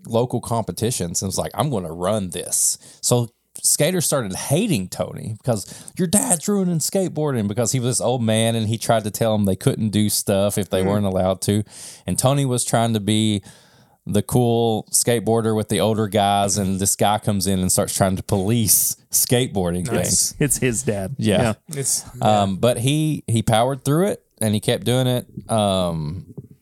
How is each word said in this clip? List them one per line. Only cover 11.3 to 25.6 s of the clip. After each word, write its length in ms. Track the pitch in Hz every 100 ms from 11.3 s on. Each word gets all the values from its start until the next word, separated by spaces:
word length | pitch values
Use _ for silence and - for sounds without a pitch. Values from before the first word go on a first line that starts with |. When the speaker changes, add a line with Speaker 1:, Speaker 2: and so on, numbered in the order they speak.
| 92
Speaker 1:
to. 220 | - 104 104 - - - -
And 120 | 92
Tony 260 | 131 143
was 200 | 135 123
trying 280 | - 120 117
to 60 | 110
be 420 | 98 107 110 104 - - _ _ _ _ -
the 160 | 98
cool 640 | - 127 120 117 117 107 -
skateboarder 680 | - - 117 98 113 110 110
with 140 | 104
the 100 | 98
older 280 | 104 107 107
guys, 500 | 104 98 101 101 95
and 200 | 95 92
this 160 | 98
guy 240 | - 104 104
comes 280 | - 101 95
in 120 | 95
and 120 | 92
starts 220 | 101 -
trying 220 | - 95 95
to 60 |
police 720 | - 101 95 120 104 - - - _
skateboarding 760 | - - 123 131 98 87 90 85
Speaker 2:
Nice. 460 | - 90 - -
Speaker 1:
things. 20 | -
Speaker 3:
It's 180 | 147 -
his 240 | 131 107
dad. 320 | - 101 95 139
Speaker 1:
Yeah. 220 | 110 185
Speaker 3:
Yeah. 100 | 117 107 - 139
Speaker 2:
It's, 240 | 127 - - 123
Speaker 1:
Um, 300 | 113 104 98
Speaker 2:
yeah. 60 | 92
Speaker 1:
but 180 | 117 113
he, 460 | 131 151 156 143 -
he 160 | 113
powered 400 | 107 110 127 135
through 260 | - 151 196
it 140 | - _ -
and 100 | 110
he 80 | 104
kept 240 | - 110
doing 220 | 101 127 127
it. 200 | 123 - - -
Um, 840 | 113